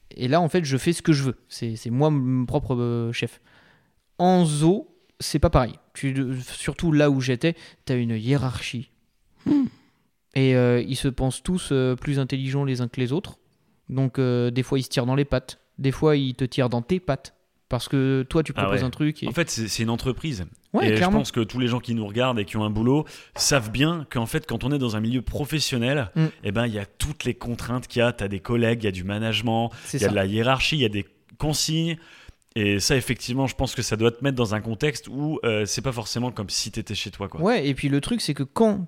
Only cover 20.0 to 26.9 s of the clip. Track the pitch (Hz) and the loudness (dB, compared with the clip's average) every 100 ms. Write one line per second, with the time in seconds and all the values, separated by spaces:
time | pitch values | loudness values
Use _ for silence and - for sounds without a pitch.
20 | 131 117 160 107 85 - _ 220 190 107 | -2 -4 -4 -6 -8 -14 _ 2 4 4
21 | 180 208 - 123 110 123 123 120 120 117 | 4 4 2 -2 -2 0 0 0 -2 -2
22 | 104 110 127 117 98 107 107 107 120 143 | -2 0 0 0 -2 -2 -2 2 2 2
23 | 151 - - - - 143 110 113 156 170 | 0 -10 -12 -4 2 2 2 0 2 0
24 | 139 123 113 160 - 113 123 143 123 107 | -4 -4 -2 -4 -4 -4 -2 -2 -2 -2
25 | 113 127 - 107 143 156 - 127 120 147 | -2 -2 -2 -4 -2 -2 0 0 0 0
26 | 98 160 160 - 104 107 120 107 98 | -2 0 0 -2 -4 -2 -2 -4 -8